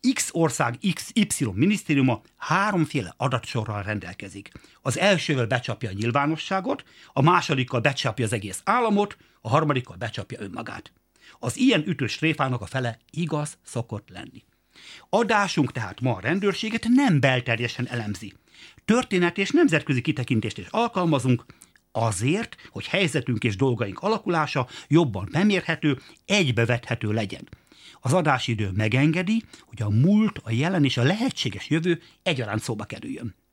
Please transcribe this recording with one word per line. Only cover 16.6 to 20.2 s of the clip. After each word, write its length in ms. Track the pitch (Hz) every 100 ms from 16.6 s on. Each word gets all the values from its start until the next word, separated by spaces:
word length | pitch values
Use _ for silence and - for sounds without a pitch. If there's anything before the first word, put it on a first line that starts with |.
| 220 220 226
nem 300 | 247 277 151
belterjesen 680 | 135 127 123 117 120 - 123
elemzi. 460 | 120 107 101 104 - _ - - _ -
Történet 520 | 226 247 185 175 175
és 120 | 196
nemzetközi 500 | 330 320 156 - 131
kitekintést 560 | 123 143